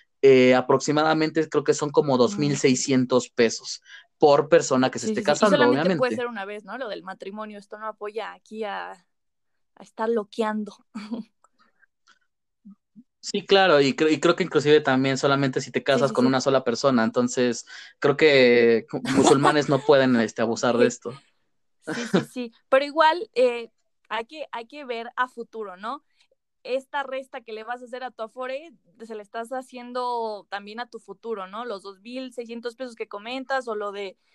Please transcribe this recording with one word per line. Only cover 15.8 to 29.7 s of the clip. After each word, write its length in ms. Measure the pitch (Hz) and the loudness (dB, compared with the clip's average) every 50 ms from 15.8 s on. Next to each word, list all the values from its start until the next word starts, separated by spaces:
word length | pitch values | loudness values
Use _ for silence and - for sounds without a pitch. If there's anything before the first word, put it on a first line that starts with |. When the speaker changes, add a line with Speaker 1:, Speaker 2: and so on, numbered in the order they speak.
| - - | 0 2
Speaker 2:
Sí, 140 | 139 123 139 | 2 2 2
Speaker 1:
casas 80 | 127 | 0
Speaker 2:
sí, 20 | - | 0
Speaker 1:
con 120 | 127 123 | 2 2
Speaker 2:
sí. 20 | 131 | 2
Speaker 1:
una 140 | 131 127 | 2 0
sola 220 | - 139 135 131 131 | 0 2 0 0 0
persona, 400 | 123 117 - - 139 131 117 110 | -2 -4 -2 0 0 2 2 0
entonces 640 | 113 - 127 123 123 - 131 123 123 117 - - - - - - - _ - | 0 0 -2 -2 -2 0 -2 -2 -2 -2 -4 -10 -16 -20 -20 -20 -20 _ -2
creo 180 | - 139 139 143 | 0 0 2 4
que 720 | 156 156 139 135 127 123 120 120 117 117 117 110 107 - | 4 6 6 6 6 6 6 6 6 6 4 4 0 -4
cu-, 120 | - 127 - | -10 -8 -6
Speaker 2:
<laughs> 40 | - | -2
Speaker 1:
musulmanes 640 | 135 139 131 - 143 135 143 147 147 147 143 147 | 2 4 6 6 6 6 4 2 2 2 2 2
no 160 | 143 135 - | 0 0 4
pueden, 300 | - 147 135 135 131 123 | 4 4 6 6 4 4
este, 260 | 117 110 107 - - | 2 0 0 -2 -2
abusar 360 | 113 113 113 - - 123 117 117 | -2 -2 -2 -2 0 0 2 4
de 100 | 123 123 | 2 2
esto. 260 | 120 - - 110 135 - _ _ _ _ _ _ _ _ _ _ _ _ | 0 -2 -12 -12 -14 -14 _ _ _ _ _ _ _ _ _ _ _ _
Speaker 2:
Sí, 260 | - - 156 233 240 220 | -12 -10 -8 -8 -4 0
sí, 180 | - - 233 | 0 0 0
sí, 280 | - - 254 247 233 _ _ _ - | -2 -8 -12 -12 -12 _ _ _ 2
pero 160 | 269 269 285 | 2 2 2
igual, 440 | 285 277 320 311 311 320 359 349 - - | 2 0 2 2 2 2 0 -4 -6 -2
eh, 380 | - 254 247 240 240 233 233 _ _ _ _ _ _ _ - | 0 0 2 0 -2 -10 -14 _ _ _ _ _ _ _ -10
hay 160 | 214 220 226 | -8 -8 -8
que, 200 | 226 302 311 277 - | _ -12 -16 -16 -14
hay 160 | - 233 233 233 | -12 -14 -14 -14
que 180 | 285 294 294 | -16 -16 -12
ver 240 | 247 240 226 233 240 - | -10 -10 -10 -10 -10 -6
a 120 | - 254 254 | -6 -6 -6
futuro, 500 | - 233 226 - - 220 214 196 180 180 | -6 -12 -16 -14 -12 -14 -14 -14 -14 -14
¿no? 260 | 208 226 269 311 _ _ _ _ _ _ _ _ _ _ _ _ - | -12 -12 -12 -12 _ _ _ _ _ _ _ _ _ _ _ _ -12
Esta 400 | - 247 269 262 _ - 285 269 | -8 -8 -8 -8 _ -8 -8 -8
resta 380 | 262 262 269 262 _ - 262 | -8 -8 -12 -12 _ -16 -16
que 120 | 226 233 220 | -14 -14 -14
le 100 | 214 220 | -14 -10
vas 180 | 233 247 247 | -12 -12 -12
a 40 | 254 | -12
hacer 180 | 233 240 247 254 | -14 -14 -12 -12
a 80 | 247 | -12
tu 120 | - - 226 | -12 -12 -14
Afore, 500 | 220 _ 254 254 254 262 277 320 339 240 _ _ 175 165 - | -12 _ -10 -10 -10 -10 -10 -12 -16 -20 _ _ _ _ -20
se 140 | 226 226 226 | -18 -16 -14
la 80 | 214 208 | -16 -16
estás 280 | _ - 226 233 233 | _ -12 -12 -10 -10
haciendo 960 | 262 254 262 _ | -10 -10 -12 _